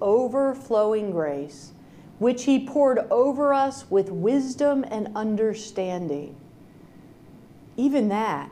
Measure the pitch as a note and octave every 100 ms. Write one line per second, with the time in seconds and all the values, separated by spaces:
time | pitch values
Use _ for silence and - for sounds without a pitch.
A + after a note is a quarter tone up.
0 | G3+ A3+ B3 C4 C4+ C4+ - A3 G#3+ A3
1 | G#3 E3+ D3+ C#3 D3 - - - - -
2 | - - A#3 B3 - C4+ - D4 C#4 B3
3 | - A#3+ C4+ C4+ C#4+ C#4 C4+ - - G3
4 | F#3+ E3+ G3+ C#4 C4 B3+ C#4+ C#4 B3+ G#3+
5 | G#3 G#3+ A3 G#3 A3 G#3+ - - F#3 F3+
6 | E3+ C#3+ C#3+ - - - - - - -
7 | - - - - - - - - C#4 C#4
8 | G#3+ G3+ A3 C#3+ C#3+